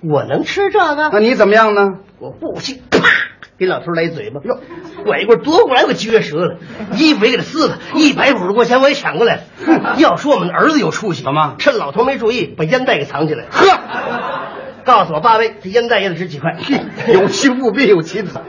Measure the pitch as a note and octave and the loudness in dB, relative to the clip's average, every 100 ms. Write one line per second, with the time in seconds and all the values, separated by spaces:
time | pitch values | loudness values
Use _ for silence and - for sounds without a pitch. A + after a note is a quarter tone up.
0 | E3+ D3 B2 C#3+ - - G4 G4+ E4+ D4 | 0 -2 0 -4 -4 -2 0 2 0 0
1 | D4+ G#3 A3 B3 G3 G#3+ A3 G3+ G3+ F#3+ | 0 2 2 4 4 6 4 4 0 -2
2 | - _ - - D#4+ - - C4 - - | -16 _ -18 -12 -12 -10 -10 -12 -2 2
3 | - - - - - _ F#3 D3 E3+ E3 | 2 2 -2 -12 -20 _ -2 -2 -4 -2
4 | E3 C#3+ G#2 C#3 G#3+ B3 - - - - | -2 -4 -10 -10 -6 -8 -8 -18 -16 -8
5 | - D3+ G3 A3+ D3+ D4+ A4 C4 D#4 G3+ | -4 -2 2 2 4 2 4 4 2 0
6 | G#3+ A3+ E3+ D3 G3 - - - - G#3 | 2 0 0 -2 -2 -4 -14 -14 -8 2
7 | D#4 C#4+ A3 C4 - D4+ C#4+ - - D4 | 2 4 2 0 -4 -2 -2 -2 -6 2
8 | D4+ G#3 A#3+ A#3+ F3+ G3+ A#3 B3 C4+ D4 | 2 4 0 0 0 2 4 4 4 2
9 | D#3+ D3+ A3+ D#3 - - - D#4 - A3+ | -4 0 0 0 -6 -10 0 0 2 2
10 | D4 - C#4 B3 F3 D#3+ A3+ D4+ D#3+ - | 2 2 0 0 0 0 2 2 -2 -4
11 | G#3+ D3 C3 D3 D3+ - - A#3+ D3 C#3+ | -6 -6 -2 0 0 0 0 0 -4 -2
12 | B3+ C#4 A3+ B3 D#3+ - D#3+ B3+ B3+ G3 | 0 0 -2 -2 -4 -4 0 0 2 -2
13 | C#3 C#3+ D#3 C3+ A2 - F#4+ F4+ - - | -2 -4 -2 -4 -6 2 4 4 0 -10
14 | C4+ A#3+ - - - - - - - A#3 | -6 -6 -8 -10 -10 -12 -16 -10 2 2
15 | E3+ D3+ G#3 A3 A3 - F#3 G#3+ A#3 A3+ | 2 0 2 2 0 -4 -2 -2 2 0
16 | G3 D#3+ F3 C#3+ E3 E3 - C#4 - - | 0 -4 -8 -6 -6 -6 -2 -4 -4 -8
17 | - G3 G3 - C#4 B3 B3+ G3+ A#3+ F#3+ | 2 4 4 2 0 0 -2 0 4 2
18 | D#3 G3+ G3 - | 2 -6 -8 -10